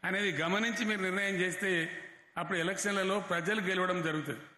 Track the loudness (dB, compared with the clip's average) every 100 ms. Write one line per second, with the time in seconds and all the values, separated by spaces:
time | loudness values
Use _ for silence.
0 | -2 0 0 0 2 2 2 0 0 0
1 | 0 0 0 0 0 0 0 2 0 -6
2 | -14 -20 -12 -8 -2 0 0 0 0 0
3 | 2 0 0 0 2 0 2 2 2 2
4 | 2 0 -2 -6 -10